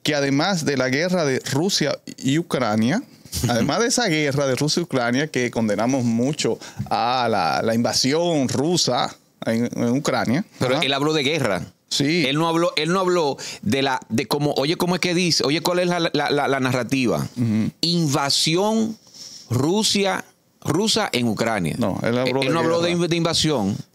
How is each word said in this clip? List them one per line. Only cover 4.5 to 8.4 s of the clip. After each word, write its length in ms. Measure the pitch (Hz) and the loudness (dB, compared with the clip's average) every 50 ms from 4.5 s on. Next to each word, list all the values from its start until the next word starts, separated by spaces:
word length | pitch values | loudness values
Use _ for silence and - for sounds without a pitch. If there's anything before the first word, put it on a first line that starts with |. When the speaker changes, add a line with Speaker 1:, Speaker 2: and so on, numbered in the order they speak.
| 127 | 0
Speaker 1:
Rusia 240 | 117 143 151 - 180 | 0 0 -2 0 -2
y 20 | 170 | -2
Ucrania, 440 | - - 127 120 120 120 135 151 | -2 0 0 0 2 0 0 -2
que 240 | 156 - 131 123 120 | -2 -2 -2 -2 0
condenamos 520 | - 123 113 107 104 98 110 123 135 135 120 | 0 0 0 0 0 0 0 0 0 0 0
mucho 540 | 120 113 113 123 139 143 - - 117 107 - - - - - - - | 0 2 2 0 0 -2 0 -2 -2 -2 -2 -8 -16 -10 -10 -4 -2
a 380 | 113 104 110 120 127 131 120 117 | -2 0 0 0 0 0 0 0
la, 320 | 110 98 85 80 67 71 - | 2 2 2 0 0 0 0
la 120 | 110 113 | 0 0
invasión 760 | 117 117 117 104 - - 127 143 160 175 175 165 147 | 2 0 0 0 0 0 0 0 0 0 0 0 0